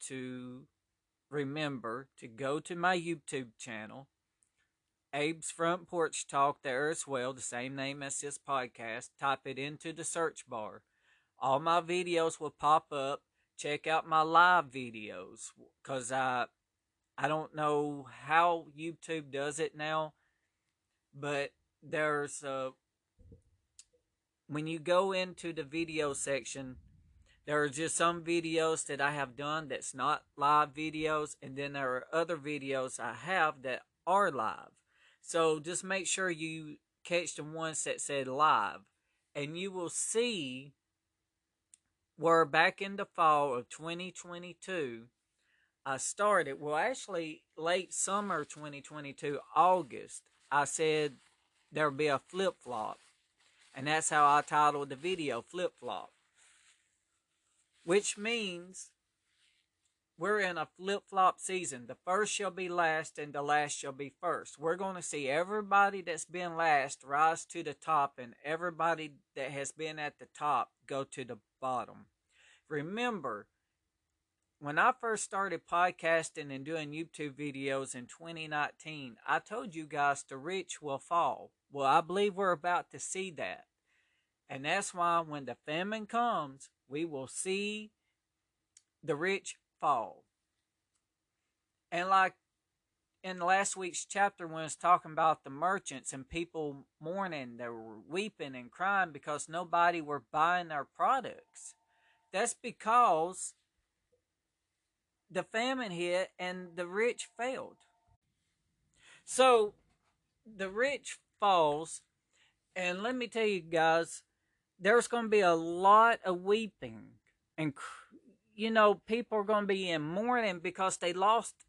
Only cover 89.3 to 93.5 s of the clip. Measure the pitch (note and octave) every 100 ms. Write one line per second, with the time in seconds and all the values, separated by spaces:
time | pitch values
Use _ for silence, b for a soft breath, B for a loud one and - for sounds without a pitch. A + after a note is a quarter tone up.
89.3 | G3 - - _ _ D#3+ C3 G2+ - _
90.3 | _ _ _ _ _ _ _ _ _ _
91.3 | _ _ _ _ _ _ E3+ F#3 F#3+ F#3
92.3 | - _ _ _ _ _ _ _ _ F#3
93.3 | F#3 F3